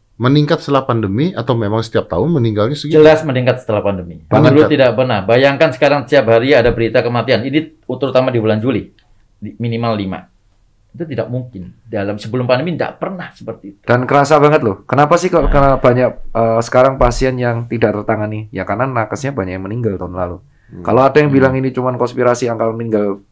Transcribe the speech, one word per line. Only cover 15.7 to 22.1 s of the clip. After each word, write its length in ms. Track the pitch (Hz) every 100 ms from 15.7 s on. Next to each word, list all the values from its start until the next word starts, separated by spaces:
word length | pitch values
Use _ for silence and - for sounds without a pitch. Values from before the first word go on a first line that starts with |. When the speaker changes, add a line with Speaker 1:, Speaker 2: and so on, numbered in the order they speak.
| 131
Speaker 3:
banyak, 320 | 127 123 123 - -
eh, 300 | 113 113 113
sekarang 340 | 113 127 131 135
pasien 400 | 120 117 131 127
yang 300 | 123 117 117
tidak 300 | 117 110 104
tertangani? 520 | 104 110 107 107 107
Ya 140 | 95
karena 220 | 92 104 135
nakesnya 460 | 123 - - 131
banyak 240 | 143 92 92
yang 100 | 95
meninggal 300 | 117 117 92
tahun 180 | 87
lalu. 260 | 90 90 87 - _ _
Speaker 1:
Hmm. 160 | 90
Speaker 3:
Kalau 200 | 87 117
ada 140 | 135 147
yang 100 | 147
Speaker 2:
Hmm. 80 | 135
Speaker 3:
bilang 180 | 131
ini 160 | 131 131
cuman 240 | 127 127
konspirasi 540 | 120 120